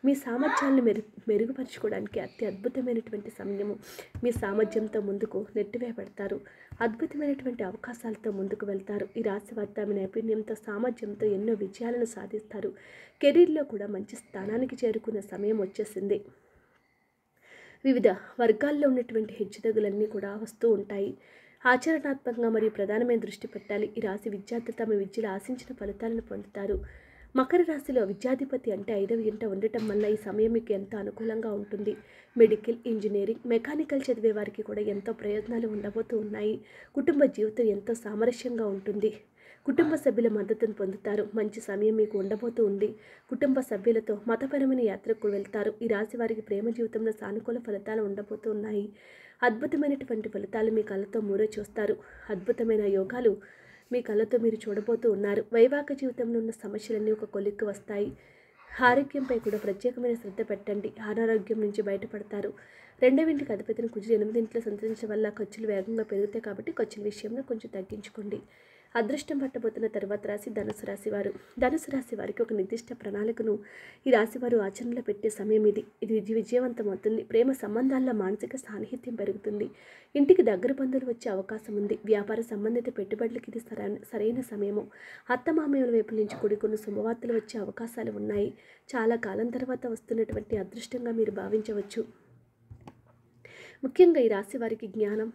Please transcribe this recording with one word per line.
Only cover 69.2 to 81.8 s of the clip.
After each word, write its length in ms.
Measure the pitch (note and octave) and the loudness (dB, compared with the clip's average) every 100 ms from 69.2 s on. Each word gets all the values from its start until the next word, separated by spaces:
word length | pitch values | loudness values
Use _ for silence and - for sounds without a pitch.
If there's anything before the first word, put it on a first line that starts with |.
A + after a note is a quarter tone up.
| - C#4+ | -2 -2
పట్టబోతున్న 500 | C4 B3 A3+ - A3 | -2 -2 -4 -2 -2
తర్వాత 400 | A3 G3 G#3 G#3 | -2 -4 -4 -4
రాశి 220 | G#3 - | -6 -6
ధనుసు 360 | G#3 G#3 G#3+ G#3 | -4 -4 -6 -8
రాశి 240 | G3+ G#3+ | -6 -4
వారు. 240 | G#3 G3+ - - - | -2 -4 -6 -12 0
ధనుసు 320 | B3 D#4 - | 2 2 -2
రాశి 240 | C4+ B3+ G#3 | -6 -4 -6
వారికి 260 | G3+ G3+ | -6 -2
ఒక 120 | A3+ | -2
నిర్దిష్ట 400 | G#3+ F#3+ A3+ - | 0 -2 -4 -8
ప్రణాళికను 640 | A#3 G#3+ G3+ G#3+ A3+ A3 G#3 - - - - C4+ | -10 -8 -2 -2 0 0 -2 -4 -20 -20 -4 6
ఈ 20 | |
రాశి 280 | A#3+ A3+ B3 | 6 6 0
వారు 200 | A#3+ A#3 | 2 2
ఆచరణలో 440 | G3 F#3+ A#3+ A#3+ | 2 -4 -6 -4
పెట్టే 280 | A3+ G3+ A3 | -4 -2 -2
సమయం 360 | G#3+ G#3 A3 G#3+ | -2 4 6 6
ఇది. 180 | G#3 - _ | 4 -4 _
ఇది 100 | G#3+ | 0
విజ-, 200 | A3 G3 | 0 2
విజయవంతమవుతుంది. 920 | A3 G3+ B3 B3+ A#3 G#3 F#3 G#3+ A3+ | -2 2 2 2 -2 -2 0 0 0
ప్రేమ 280 | - A3+ B3+ | 2 6 6
సంబంధాల్లో 600 | C4 G#3 A3 C4 C4 B3+ | 4 -2 2 2 4 2
మానసిక 420 | A3 F#3+ G#3 - C4+ | 2 0 -2 -6 -10
సాన్నిహిత్యం 600 | - G#3+ G#3+ B3+ B3+ A3+ | -10 -10 -8 -8 -8 -4
పెరుగుతుంది. 540 | G3 G3 G#3+ G#3 A#3 - - - _ C#4+ | -4 -4 -4 -4 -4 -8 -20 -20 _ 4
ఇంటికి 260 | C#4+ - | 8 8
దగ్గర 300 | A3 F#3+ B3 | 8 4 2
బంధువులు 380 | C4+ C4 C4 B3+ | 0 0 0 -2
వచ్చే 220 | A#3 A#3+ | -4 -2
అవకాశం 440 | G3 F#3+ A3 A3 | -4 -4 -8 -6
ఉంది. 240 | G#3 | -4